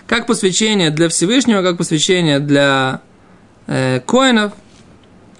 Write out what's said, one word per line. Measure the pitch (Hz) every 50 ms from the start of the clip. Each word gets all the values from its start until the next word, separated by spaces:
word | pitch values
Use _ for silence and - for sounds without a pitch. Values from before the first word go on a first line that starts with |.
| - -
Как | 226 233 220
посвящение | - 226 - 214 185 175 - 220 220 214 196 170 151
для | 151 151 170 165
Всевышнего, | - - 170 185 240 277 240 247 214 196
как | 180 185 175 175
посвящение | 170 - 165 151 - - 185 180 170 156 143 139
для, | 147 147 143 143 143 139 139 135 131 131 131 - - _ - - - - - - - _ _ _ - -
э, | - 131 131 131 131 170
коинов. | - - - 254 269 269 240 214 208 202 202 - - - - - - - - - - - - - - - -